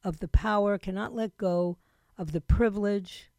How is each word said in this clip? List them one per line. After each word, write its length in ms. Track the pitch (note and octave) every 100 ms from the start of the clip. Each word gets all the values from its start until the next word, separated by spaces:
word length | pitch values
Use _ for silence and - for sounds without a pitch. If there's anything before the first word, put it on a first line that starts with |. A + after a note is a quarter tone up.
of 160 | F#3+ D#3+
the 80 | E3
power, 500 | - A3 G#3 G3+ G3+
cannot 360 | G3 F#3+ A3+
let 240 | A#3 A3 _
go 400 | F#3+ F3 F3+ F3 _ _ _ -
of 140 | E3
the 100 | D#3+
privilege. 880 | - - A#3 G3+ G3+ G3+ F3+ - -